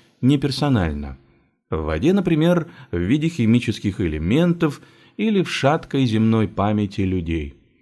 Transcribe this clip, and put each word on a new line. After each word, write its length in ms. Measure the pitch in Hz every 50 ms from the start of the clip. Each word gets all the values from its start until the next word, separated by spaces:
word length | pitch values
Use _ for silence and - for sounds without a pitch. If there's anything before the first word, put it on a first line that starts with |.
| _ _ _ -
неперсонально. 960 | - 127 147 139 143 139 131 - 151 143 131 110 87 80 73 73 71 69 65 - _ _ _ _ _ _ _ _ _ -
В 80 | - 80
воде, 360 | 78 78 78 80 98 165 190
например, 560 | 202 190 175 170 151 160 170 180 175 156 - - - - -
в 60 | - 87
виде 320 | 87 95 131 156 147 165
химических 680 | - - 120 107 117 120 117 - 104 - - 101 90 -
элементов 840 | 98 82 76 78 78 87 113 156 175 175 170 170 170 151 135 - - - - _ - - _ -
или 240 | 208 226 214 196
в 80 | 165 -
шаткой 560 | - - - 135 156 165 135 - - 139 131
земной 420 | 117 107 110 110 110 113 113 107 95
памяти 540 | - - 98 104 107 104 104 98 - -
людей. 540 | 95 92 92 92 82 82 85 82 73 71 - _ _ _ _ _